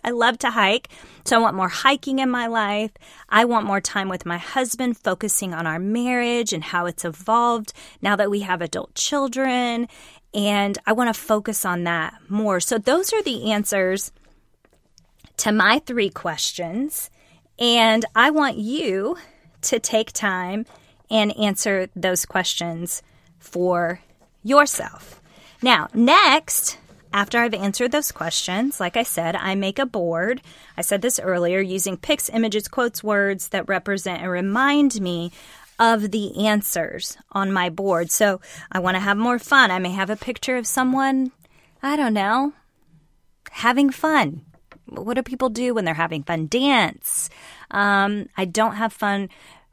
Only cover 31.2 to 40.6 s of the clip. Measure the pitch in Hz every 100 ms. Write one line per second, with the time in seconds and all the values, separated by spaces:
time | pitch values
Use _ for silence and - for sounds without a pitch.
31.2 | 185 175 175 185 190 190 190 180 - 294
32.2 | - 226 226 208 - - 240 - 214 202
33.2 | 196 190 - 196 - 190 202 196 190 175
34.2 | 185 180 196 220 269 294 285 226 185 170
35.2 | 170 - - - - - 226 226 208 214
36.2 | 202 - 214 214 - 180 156 - - -
37.2 | - 196 196 196 180 165 196 170 170 -
38.2 | 208 190 - - - 190 180 185 202 202
39.2 | 233 240 - 277 226 180 180 190 190 214
40.2 | - 240 - 254